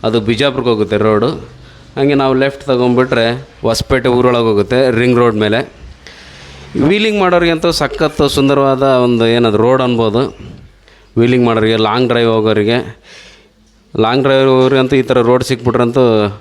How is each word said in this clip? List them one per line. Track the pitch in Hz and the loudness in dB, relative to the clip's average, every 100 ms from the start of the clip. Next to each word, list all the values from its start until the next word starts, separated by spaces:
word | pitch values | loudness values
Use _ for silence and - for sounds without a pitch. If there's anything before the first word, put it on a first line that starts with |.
ಅದು | 113 117 | -2 -2
ಬಿಜಾಪುರಕ್ಕೆ | 107 113 139 131 120 | -2 -2 -2 -2 -2
ಹೋಗುತ್ತೆ | 110 101 104 | -2 -2 0
ರೋಡು. | 104 107 117 160 - - - - - - | 0 0 0 -4 -14 -20 -20 -20 -16 -4
ಹಂಗೆ | 139 | 0
ನಾವು | 139 135 | 0 0
ಲೆಫ್ಟ್ | 131 135 139 | 0 -2 -4
ತಗೊಂಡ್ಬಿಟ್ರೆ | - 123 123 123 127 127 113 135 135 - | -4 0 2 0 0 0 -2 -4 -12 -8
ಹೊಸಪೇಟೆ | - 113 - 135 123 | -4 -4 -2 -2 0
ಊರೊಳಗೆ | 123 123 120 | 2 2 2
ಹೋಗುತ್ತೆ, | 113 104 98 127 131 117 | 0 0 0 0 0 0
ರಿಂಗ್ | 123 120 | 0 2
ರೋಡ್ | 120 107 | 2 0
ಮೇಲೆ. | 107 110 - - - - - - - - - - - - | 0 -2 -4 -14 -20 -20 -20 -20 -20 -20 -20 -20 -14 -4
ವೀಲಿಂಗ್ | 139 202 220 208 | 0 0 0 0
ಮಾಡೋರಿಗಂತೂ | 185 175 170 165 170 | 2 2 2 0 -2
ಸಖತ್ತು | 160 143 - 156 - 143 | -2 -4 -2 -4 0 -2
ಸುಂದರವಾದ | - 139 139 139 135 | 2 0 2 2 0
ಒಂದು | 135 131 123 120 113 | 0 2 2 2 2
ಏನದು | 117 120 104 | 2 2 2
ರೋಡ್ | 113 131 | 2 2
ಅನ್ಬೋದು. | 127 117 113 107 139 - - - - _ _ - _ - | 0 0 0 0 -4 -8 -20 -20 -20 _ _ -20 _ -2
ವೀಲಿಂಗ್ | 117 127 120 | 2 2 2
ಮಾಡೋರಿಗೆ, | 113 110 113 | 2 0 0
ಲಾಂಗ್ | 110 113 123 | 0 0 0
ಡ್ರೈವ್ | 120 117 | 0 2
ಹೋಗೋರಿಗೆ, | 110 107 107 104 120 - - - - - - _ _ _ _ _ - | 0 0 0 0 -2 -4 -14 -20 -20 -20 -20 _ _ _ _ _ -2
ಲಾಂಗ್ | 110 127 | 0 0
ಡ್ರೈವ್ | 135 135 135 | 2 2 4
ಹೋಗೋರಿಗಂತೂ | 131 127 135 131 135 | 4 2 2 2 0
ಈ | |
ಥರ | 123 127 | 0 0
ರೋಡ್ | 117 127 | 2 2
ಸಿಕ್ಬಿಟ್ರಂತೂ | 127 123 123 120 120 123 127 110 104 101 | 0 -4 -2 0 0 2 2 2 0 -6